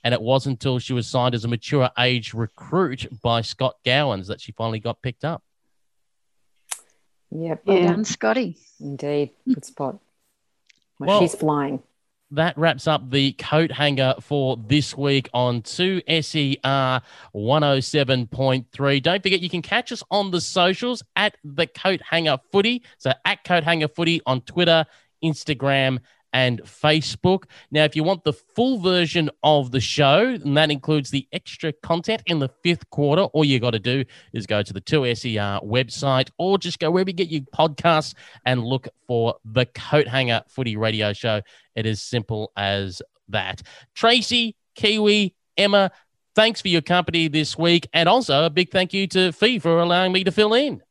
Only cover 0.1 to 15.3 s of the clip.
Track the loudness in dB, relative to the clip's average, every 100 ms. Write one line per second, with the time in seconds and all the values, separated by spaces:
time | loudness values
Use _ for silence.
0.1 | -2 2 0 0 -4 -2 -4 -4 -4 -2
1.1 | 0 0 0 -4 -6 -2 0 0 2 0
2.1 | 0 -4 -6 -8 -8 -4 -2 -2 -4 -10
3.1 | -6 0 0 -2 -2 -4 -2 0 2 2
4.1 | -2 -6 -12 -12 -8 -6 -4 -6 -8 -10
5.1 | -6 -8 -8 _ _ _ _ _ _ _
6.1 | _ _ _ _ _ _ -14 _ _ _
7.1 | _ _ -10 -8 -6 2 4 4 2 -2
8.1 | -2 0 0 -2 -8 _ _ -12 -8 -4
9.1 | -2 -2 _ -4 -4 -4 -8 -8 -8 _
10.1 | _ _ _ _ _ _ _ _ _ 2
11.1 | 4 4 2 0 0 -2 -6 _ _ _
12.1 | _ _ 0 0 2 0 2 0 -2 0
13.1 | 0 0 -2 -2 0 0 0 0 2 0
14.1 | 0 -2 -2 0 -2 0 0 0 -4 0
15.1 | 0 0